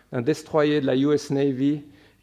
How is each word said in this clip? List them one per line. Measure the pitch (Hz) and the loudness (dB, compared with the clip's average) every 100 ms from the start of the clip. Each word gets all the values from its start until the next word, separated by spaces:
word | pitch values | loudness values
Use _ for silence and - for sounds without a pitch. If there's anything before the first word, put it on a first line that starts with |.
| _ | _
d'un | 131 | -4
destroyer | 120 - - 160 151 147 | -2 -2 -2 0 2 2
de | 135 | 0
la | 131 | 2
U | 143 | 2
S | 147 - | 0 0
Navy | 139 139 127 139 147 143 - - _ | -2 0 0 0 -2 -6 -20 -20 _